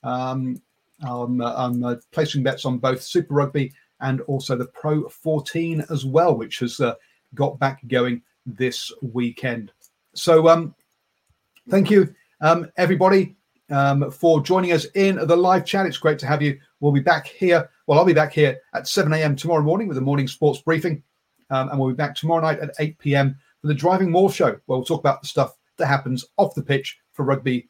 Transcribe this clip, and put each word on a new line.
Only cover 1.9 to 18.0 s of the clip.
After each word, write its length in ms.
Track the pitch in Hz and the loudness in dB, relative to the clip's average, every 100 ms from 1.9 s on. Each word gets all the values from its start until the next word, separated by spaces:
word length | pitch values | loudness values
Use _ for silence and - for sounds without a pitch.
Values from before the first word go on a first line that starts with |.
| 120 _ | -6 _
placing 320 | - 156 143 | -4 -2 0
bets 220 | 135 131 | -2 -2
on 140 | 135 123 | -4 -2
both 240 | 131 131 | -2 -4
Super 320 | - 175 170 | -2 -4 0
Rugby 400 | 143 139 147 139 _ _ _ | -2 0 -2 -6 _ _ _
and 220 | 131 131 | -6 -4
also 340 | - 139 - 127 | -4 -6 -4 -6
the 80 | |
Pro 420 | 123 - 151 151 - | -6 -8 -2 -2 -4
fourteen 760 | - 160 156 143 165 165 165 151 | -8 -4 -4 -4 -6 -4 -4 -4
as 160 | 156 131 | -6 0
well, 280 | 143 175 | 2 2
which 240 | 123 110 - | 0 -4 -6
has, 200 | 120 - | -8 -2
uh, 140 | 127 110 _ _ _ | -4 -4 _ _ _
got 240 | 127 139 139 | -4 -4 -2
back 280 | 135 135 120 | -4 -4 -4
going 360 | 127 123 120 _ _ - | -2 0 -4 _ _ -16
this 440 | 104 127 123 - - | -4 -4 -4 -12 -12
weekend. 680 | 127 117 120 - 131 117 104 _ _ _ _ | -10 -6 -6 -6 -8 -8 -12 _ _ _ _
So, 340 | - - 160 160 | -8 4 6 8
um, 260 | 165 165 - _ _ _ _ _ _ _ _ - | 4 2 -12 _ _ _ _ _ _ _ _ -2
thank 220 | 190 190 | 0 4
you, 240 | 208 - - _ _ | 4 4 -2 _ _
um, 320 | 151 170 165 - | 2 2 0 -2
everybody, 580 | 180 185 185 196 185 _ _ _ _ | 0 4 4 4 2 _ _ _ _
um, 420 | 143 139 139 143 | 0 2 2 -2
for 300 | - 170 160 | 0 2 2
joining 320 | 139 185 180 | 2 0 2
us 140 | 165 - | 0 0
in 220 | 196 196 190 | 0 0 0
the 200 | 160 170 | 2 2
live 300 | 180 185 180 | 4 2 2
chat. 180 | 196 | -2
It's 140 | 190 127 | -2 0
great 200 | 165 147 | -2 0
to 60 | 143 | -2
have 140 | 147 | -2
you. 180 | 147 139 _ _ | 0 -4 _ _
We'll 120 | 147 | 0
be 80 | 139 | 2
back 260 | 135 160 - | 2 0 0
here. 420 | - 185 170 135 _ - | -4 2 2 0 _ 2
Well, 120 | |
I'll 80 | 147 | 4